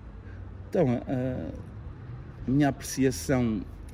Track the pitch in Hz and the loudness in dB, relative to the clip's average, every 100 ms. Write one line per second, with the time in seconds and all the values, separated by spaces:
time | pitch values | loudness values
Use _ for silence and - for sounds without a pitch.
0 | - - - - - - - 202 139 120 | -14 -14 -12 -12 -12 -12 0 4 6 4
1 | - 127 127 - 80 - - - - - | 0 0 0 -2 -4 -6 -10 -10 -10 -10
2 | - - - - - 139 143 123 - - | -10 -12 -12 -6 2 4 4 2 -2 2
3 | 131 - - 131 117 107 - - - | 2 2 2 4 4 2 -2 -10 -12